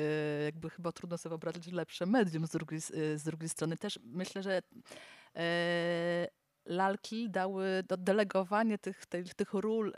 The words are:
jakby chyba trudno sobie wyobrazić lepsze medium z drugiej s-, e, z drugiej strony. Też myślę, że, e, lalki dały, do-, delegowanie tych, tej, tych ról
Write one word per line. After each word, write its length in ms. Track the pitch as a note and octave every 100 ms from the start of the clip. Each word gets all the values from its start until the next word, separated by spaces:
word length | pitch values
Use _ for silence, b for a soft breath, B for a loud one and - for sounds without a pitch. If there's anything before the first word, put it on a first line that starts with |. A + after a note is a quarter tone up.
| D3+ D3+ D3+ D3
jakby 260 | D3 D#3+ D#3+
chyba 220 | - E3+
trudno 260 | - F3 E3+
sobie 120 | E3+
wyobrazić 380 | D#3+ E3+ E3 E3
lepsze 380 | F3 D#3+ - F3
medium 420 | B3+ F#3+ D#3+ D#3+
z 40 |
drugiej 260 | D#3+ D#3 D#3
s-, 140 | -
e, 260 | - D#3 D3+
z 60 |
drugiej 260 | D3+ D#3 D#3+
strony. 280 | - D#3+ D#3+
Też 220 | G#3 -
myślę, 400 | A3 C#3+ F#3 G3
że, 180 | F#3+ F#3 - - b b b b b -
e, 920 | E3+ E3+ F3 E3+ E3+ E3+ E3+ F3 F3 - _ _ -
lalki 600 | F3 F#3+ G3+ - A3 A#3
dały, 540 | F#3 F#3+ F#3+ F#3+ F#3 F#3
do-, 100 | F#3
delegowanie 800 | F#3 G3+ G#3 F#3+ F#3 G#3 A3+ G#3
tych, 280 | - F#3+ -
tej, 180 | F3
tych 300 | F3+ - G3+
ról 400 | G3+ G#3+ A3 G#3